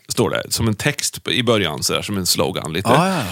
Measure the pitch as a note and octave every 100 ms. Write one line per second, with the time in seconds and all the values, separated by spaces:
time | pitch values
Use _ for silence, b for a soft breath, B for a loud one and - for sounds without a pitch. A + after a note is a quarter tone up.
0 | - - F2+ A1+ - - A2 G#2 D3 -
1 | - - - B2 A#2+ A2 E2+ C#2 E2+ D#2+
2 | F2+ G2 F2+ - C#2+ - D#2+ D#2+ - C3
3 | F#3+ F3 F#2+